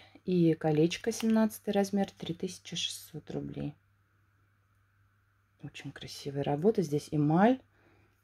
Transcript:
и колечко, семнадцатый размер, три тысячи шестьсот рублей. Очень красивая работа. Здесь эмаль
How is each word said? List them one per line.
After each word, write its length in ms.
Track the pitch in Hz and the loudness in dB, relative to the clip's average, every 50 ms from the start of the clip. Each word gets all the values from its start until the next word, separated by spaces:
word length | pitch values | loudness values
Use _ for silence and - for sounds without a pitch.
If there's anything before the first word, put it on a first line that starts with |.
| - - - - _ | -4 -16 -20 -10 _
и 300 | - 180 175 165 165 160 | 0 2 4 4 4 4
колечко, 580 | - - 160 151 147 160 175 - - - 226 | 2 0 0 2 4 2 2 0 -2 -6 -6
семнадцатый 640 | 220 - 226 226 220 220 220 214 - - - 214 208 | -4 -2 0 2 2 4 2 2 0 -4 -6 -2 0
размер, 360 | 202 202 196 202 196 196 - | 0 0 0 0 -2 -2 -2
три 220 | - - 170 165 165 | -6 -8 -8 -8 -8
тысячи 440 | - 190 180 - - - - 170 - | -6 -8 -10 -10 -12 -16 -12 -8 -8
шестьсот 520 | - - - - - - - 147 - - | -6 -8 -8 -10 -14 -16 -16 -16 -12 -10
рублей. 460 | - 143 143 139 143 143 143 147 - _ _ _ _ _ _ _ _ _ _ _ _ _ _ _ _ _ _ _ _ _ _ _ _ _ _ _ _ _ _ _ _ _ _ _ _ _ - | -8 -8 -8 -8 -8 -8 -8 -8 -8 _ _ _ _ _ _ _ _ _ _ _ _ _ _ _ _ _ _ _ _ _ _ _ _ _ _ _ _ _ _ _ _ _ _ _ _ _ -16
Очень 280 | 143 - - - 139 | -16 -14 -14 -14 -14
красивая 520 | - - - 139 - - - 143 135 143 139 | -14 -14 -14 -14 -14 -12 -10 -6 -4 -2 -2
работа. 380 | 147 147 147 165 214 226 208 | -2 0 2 2 2 2 2
Здесь 280 | 170 143 147 147 - - | 0 0 0 -2 -2 -2
эмаль 480 | - 151 143 147 156 175 202 233 262 254 - _ _ _ _ _ _ _ _ _ _ _ | 0 2 2 4 6 6 6 6 4 2 -2 _ _ _ _ _ _ _ _ _ _ _